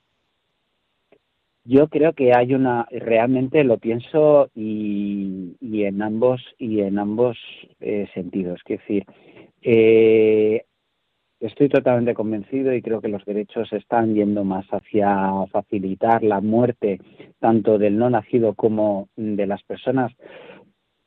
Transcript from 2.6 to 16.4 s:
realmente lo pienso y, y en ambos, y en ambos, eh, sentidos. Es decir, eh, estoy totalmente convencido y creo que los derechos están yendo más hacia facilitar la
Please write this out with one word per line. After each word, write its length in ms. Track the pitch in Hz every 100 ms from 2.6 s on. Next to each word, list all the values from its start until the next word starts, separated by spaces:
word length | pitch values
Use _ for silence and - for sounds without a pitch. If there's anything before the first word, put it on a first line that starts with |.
| 131 120 117
realmente 720 | 117 117 113 123 131 131 156
lo 140 | 135 110
pienso 720 | 113 120 - 156 151 147 135
y, 1040 | 113 107 107 104 101 101 101 98 95 90 -
y 220 | 120 107
en 180 | 101 98
ambos, 420 | 107 110 123 127 - -
y 220 | 120 107
en 200 | 98 101
ambos, 360 | 104 107 123 110 - - - _
eh, 280 | - 104 98
sentidos. 460 | - 90 98 90 90 -
Es 120 | 107
decir, 260 | - 101 - _ _ - - _
eh, 1000 | 127 113 110 113 110 110 110 107 107 110 - _ _ _ _ _ _ -
estoy 280 | 113 - 143
totalmente 460 | 135 127 123 120
convencido 600 | 117 107 107 101 135 135
y 60 | 123
creo 220 | 110 110
que 60 | 110
los 160 | 101
derechos 460 | - 104 104 117 107
están 420 | 104 - 117 113
yendo 300 | 104 104 104
más 220 | 98 95 95
hacia 760 | 98 - 107 101 98 95 95 92
facilitar 680 | 107 - 104 95 95 113 113
la 180 | 110 98